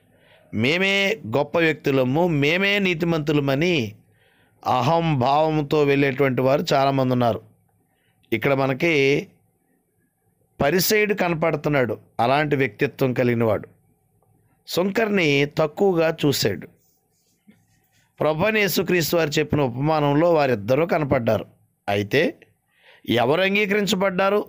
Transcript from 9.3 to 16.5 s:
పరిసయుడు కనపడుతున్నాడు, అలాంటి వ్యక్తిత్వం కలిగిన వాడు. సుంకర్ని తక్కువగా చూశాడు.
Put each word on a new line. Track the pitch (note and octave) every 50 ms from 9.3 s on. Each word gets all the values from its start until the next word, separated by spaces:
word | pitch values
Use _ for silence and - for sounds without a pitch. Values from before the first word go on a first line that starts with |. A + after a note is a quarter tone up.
| _ _ _ _ _ _ _ _ _ _ _ _ _ _ _ _ _ _ _ _ _ _ _ _ _ _
పరిసయుడు | C#3+ C#3+ D#3 F#3+ F3 - G#3+ G#3+ G#3+ G3+ G#3
కనపడుతున్నాడు, | G3 F#3 F3 E3+ D#3 E3 E3 D#3 D3 D3 D#3 D3 C#3 B2+ A2 G#2+ - - _ _ -
అలాంటి | A#2 A#2+ C3 D3 D#3 D3 D3
వ్యక్తిత్వం | C3+ C3+ B2+ - - D3 C3 - - C#3 C3 B2
కలిగిన | B2+ B2+ B2 A#2+ A#2 A#2
వాడు. | A2 G#2 F2 - - _ _ _ _ _ _ _ _ _ _ _ _ _ _ _ _ _ _ _ -
సుంకర్ని | - - F3+ G3+ G3 A#3 A3+ G#3+ G#3 G3 E3+ D3+ C#3+ C#3 C#3+ D3 - -
తక్కువగా | D#3+ D3+ - - G3+ G3 F#3 E3 D#3+ D#3+ D#3+ - -
చూశాడు. | D3 C3 - - A2+